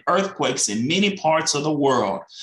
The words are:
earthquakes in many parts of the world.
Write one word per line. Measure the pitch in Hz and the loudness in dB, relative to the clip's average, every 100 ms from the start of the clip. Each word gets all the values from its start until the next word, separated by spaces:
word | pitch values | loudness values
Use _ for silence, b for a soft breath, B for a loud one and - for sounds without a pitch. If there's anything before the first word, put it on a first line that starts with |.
| - | 0
earthquakes | 180 190 - 135 135 - | 0 0 -2 -2 -2 -2
in | 107 127 | -2 0
many | 185 202 190 | 2 2 0
parts | 156 160 160 147 | 2 2 0 -2
of | |
the | 151 | -2
world. | 147 139 123 101 - B B | 0 2 2 0 -4 B B